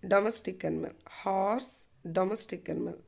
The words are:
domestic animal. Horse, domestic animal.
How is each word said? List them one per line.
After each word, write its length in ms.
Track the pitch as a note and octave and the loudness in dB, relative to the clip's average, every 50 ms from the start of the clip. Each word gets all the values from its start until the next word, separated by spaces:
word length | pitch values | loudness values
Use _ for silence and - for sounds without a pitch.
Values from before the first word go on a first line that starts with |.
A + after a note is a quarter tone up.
| - F#3+ | 0 4
domestic 560 | G3 G3+ G3+ A3 A3 - - - F#3 F#3 - | 4 4 6 6 4 4 4 2 -8 -4 -4
animal. 260 | D#3+ D#3+ D#3+ D#3+ - - - - - - - - | -4 -2 -2 -6 -8 -10 -14 -20 -20 -18 -8 -4
Horse, 640 | G3 F#3+ F#3+ F#3+ G3+ G#3+ B3+ C4 - - - - - - - _ F3 E3 F#3+ | -2 0 2 2 2 0 0 0 -2 -2 -2 -6 -10 -16 -14 _ -4 0 0
domestic 500 | F#3 F#3+ G#3+ A3+ - - - E3+ - - | 0 2 2 0 0 0 0 -10 -6 -6
animal. 280 | D#3+ D#3+ - - E3+ - - | -6 -4 -4 -6 -8 -10 -16